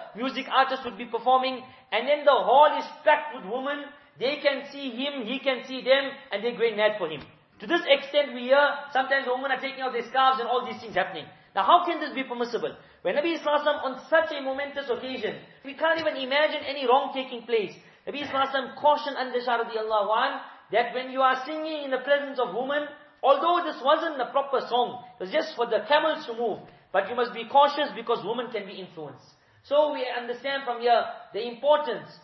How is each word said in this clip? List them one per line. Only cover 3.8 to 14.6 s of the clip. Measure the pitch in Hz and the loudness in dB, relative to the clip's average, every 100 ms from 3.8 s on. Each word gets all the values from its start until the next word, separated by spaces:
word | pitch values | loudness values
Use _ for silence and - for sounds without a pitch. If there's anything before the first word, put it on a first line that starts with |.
| 285 - - 143 | -10 -18 -20 -4
They | 240 294 | -4 0
can | 285 262 240 | 0 -2 -6
see | 277 269 | -10 -8
him, | 226 277 277 | -4 -6 -4
he | 214 262 | -6 -4
can | 269 247 | -2 -4
see | - 262 | -6 -6
them, | 233 277 277 - - | 2 2 2 -10 -8
and | 202 | -4
they're | 233 190 | -4 0
going | 226 208 | 0 2
mad | 214 214 | 2 2
for | 160 | -4
him. | 147 - _ _ _ | -6 -12 _ _ _
To | 220 | -2
this | 330 - | -2 2
extent | 277 - 294 269 | 2 2 -2 -2
we | 247 247 | -4 2
hear, | 277 285 277 - | 4 4 0 -4
sometimes | 262 262 269 254 | -2 0 0 0
the | |
women | 254 269 | -2 -2
are | 262 | -4
taking | 269 262 | -4 -6
out | 262 | -6
their | 240 233 | -4 -2
scarves | 262 262 269 | 4 4 4
and | - | 0
all | 247 233 | -2 -2
these | 214 | -10
things | 226 | -2
happening. | 180 180 160 - - _ | -2 -2 -4 -12 -20 _
Now | 196 | 0
how | 220 349 339 | 6 6 4
can | 320 | -2
this | 302 | -4
be | 233 | -6
permissible? | 262 240 233 214 151 - - _ | -6 -4 -4 -4 -6 -8 -18 _
When | 170 | -2
Nabi | 247 330 311 | 0 0 -2
Sallallahu | 294 294 | 0 2
Alaihi | 302 | 2
Wasallam | 285 | 0
on | 254 247 - | -4 -8 2
such | 320 320 | 2 2
a | 285 | -4
momentous | 269 269 | -4 -6